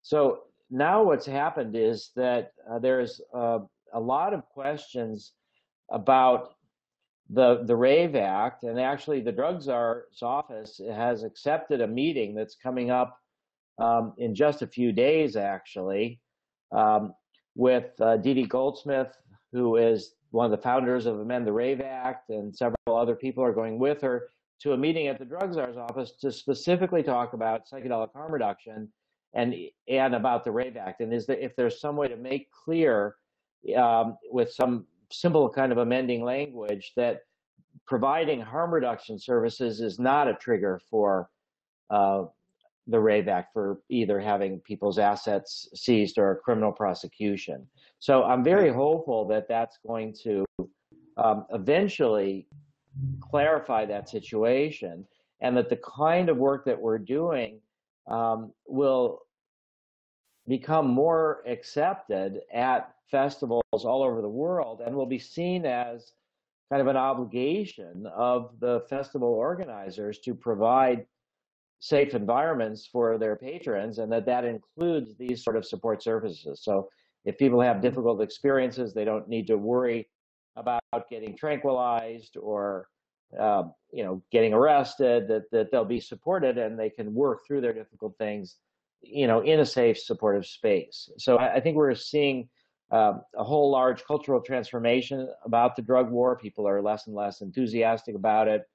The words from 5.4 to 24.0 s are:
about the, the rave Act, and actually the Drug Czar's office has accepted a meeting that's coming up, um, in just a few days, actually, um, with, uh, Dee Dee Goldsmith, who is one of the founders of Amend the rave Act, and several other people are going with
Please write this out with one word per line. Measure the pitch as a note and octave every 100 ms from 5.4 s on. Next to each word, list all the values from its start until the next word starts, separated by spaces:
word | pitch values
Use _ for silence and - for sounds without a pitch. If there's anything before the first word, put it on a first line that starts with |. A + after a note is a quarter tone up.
| _ _ _ _ -
about | - G2 C3 B2+ B2 - _ _ _ _ _ _ _ _
the, | A2+ B2+ A#2+
the | A#2 A#2
rave | B2+ D3+ F3
Act, | C#3 G2 F#2+ A#2+ -
and | A#2+ A#2+
actually | C3 C#3+ - C#3
the | A#2
Drug | G#2 D3+ F3+
Czar's | C#3 A#2+ A#2 A#2 - -
office | A#2+ C#3 - A2 G#2+ - G2+
has | G#2+ A#2+ A2+
accepted | A2 - C#3+ D#3 - C#3
a | A2
meeting | A#2+ D3+ C#3 G#2
that's | G#2+ A2
coming | - B2+ B2+ B2
up, | B2 B2 - _ _ _ _ _ -
um, | A#2 A#2 A2+ -
in | A#2+
just | G2+ D3 C#3+
a | B2
few | - B2
days, | G#2 C3 D#3+ D3 G#2
actually, | G2+ F#2+ - G2+ F#2 G2 A#2 A#2+ _ _ _ _ _
um, | - G#2+ G#2+ - - _ _ _
with, | - B2+ B2+ B2 -
uh, | A2+ A2
Dee | B2
Dee | C3 A2
Goldsmith, | B2+ C3+ C#3 D3 C3+ B2+ _ _ G2+ _
who | B2 A#2+ A2+
is | A#2 A2 - _ _
one | A2+
of | A#2
the | G#2+
founders | B2 B2+ B2 B2+ A#2
of | G#2+
Amend | A2 B2 A2+
the |
rave | G#2+ B2+ C3
Act, | C3+ C3 B2+ B2+ -
and | G#2+ G#2
several | - A#2+ A2+ -
other | A#2 A#2+ A2+
people | C3 B2+
are | B2+
going | G#2+ A2+ A2+
with | C3+ D3